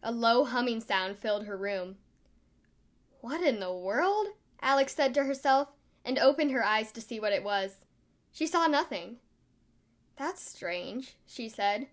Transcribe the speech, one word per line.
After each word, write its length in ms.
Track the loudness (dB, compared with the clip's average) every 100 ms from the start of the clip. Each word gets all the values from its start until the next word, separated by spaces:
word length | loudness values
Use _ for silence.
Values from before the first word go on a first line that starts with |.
A 80 | -4
low 340 | 0 4 6
humming 360 | 4 2 0 -2
sound 380 | 0 0 0 -6
filled 260 | -2 -2
her 120 | -2 -6
room. 420 | -4 -4 -6 -12 _ _ _ _ _ _ _ _ _ _ _ _
"What 220 | -8 0
in 180 | 2 2
the 120 | -2
world?" 560 | -4 -2 0 2 0 -2 -8 _ _
Alex 340 | 2 2 2
said 200 | 2 2
to 100 | 2
herself, 440 | 0 0 2 2 2 _ _ _
and 140 | -6 4
opened 320 | 4 6 2
her 120 | 2
eyes 260 | 2 0 0
to 80 | -8
see 200 | -10 -4
what 120 | 0
it 120 | 0
was. 400 | 0 -2 -2 -8 -18 _ _ _ _
She 140 | -6 0
saw 200 | 2 4
nothing. 520 | 4 0 -6 -10 -16 _ _ _ _ _ _ _ _ _ -8
"That's 260 | -8 -6
strange," 760 | -10 -10 -6 -6 -6 -8 -10 -18 _
she 220 | -12 -10
said. 400 | -2 0 0 -4